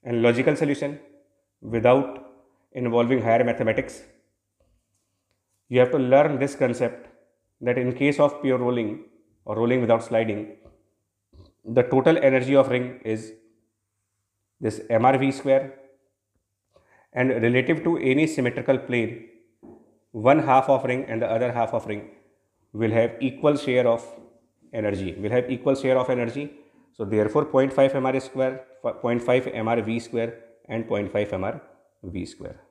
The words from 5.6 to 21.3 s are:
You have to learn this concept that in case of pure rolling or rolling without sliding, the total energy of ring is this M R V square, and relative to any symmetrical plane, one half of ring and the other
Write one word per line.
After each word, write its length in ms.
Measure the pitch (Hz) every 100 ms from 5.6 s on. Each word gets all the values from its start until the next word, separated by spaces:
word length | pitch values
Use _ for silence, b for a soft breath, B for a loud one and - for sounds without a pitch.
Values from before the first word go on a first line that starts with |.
| _
You 100 | 123
have 120 | 123
to 60 | 139
learn 400 | 127 131 147 139
this 160 | 135 -
concept 520 | 131 117 123 - - _ _ _ _ _
that 160 | 117 123
in 160 | 127
case 260 | 123 143 143
of 220 | 147 -
pure 160 | 131 123
rolling 480 | 123 123 107 104 - _ _ _ -
or 100 | 107
rolling 260 | 117 127
without 220 | 117 117
sliding, 540 | - 113 110 104 - - - _ _ _ _ _ _ - - _
the 200 | - 117
total 340 | - 131 131 -
energy 380 | 139 131 127 139
of 140 | 131
ring 300 | 123 123 - 113
is 280 | 110 - - _ _ _ _ _ _ _ _ _ _ _ _
this 220 | 110 107 -
M 160 | 113 123
R 120 | 135
V 140 | 135
square, 420 | 135 139 135 135 - - _ _ _ _ _ _ _ _ b b b b
and 160 | 123 131
relative 540 | 117 113 127 131 160
to 140 | 170 170
any 300 | 131 135 156
symmetrical 500 | 156 123 120 120 131
plane, 520 | 127 120 110 - - _ _ _ - - _ _ _ 113
one 160 | 113 151 139
half 220 | 131 131
of 120 | 135 123
ring 180 | 127 135
and 120 | 113
the 80 |
other 220 | 110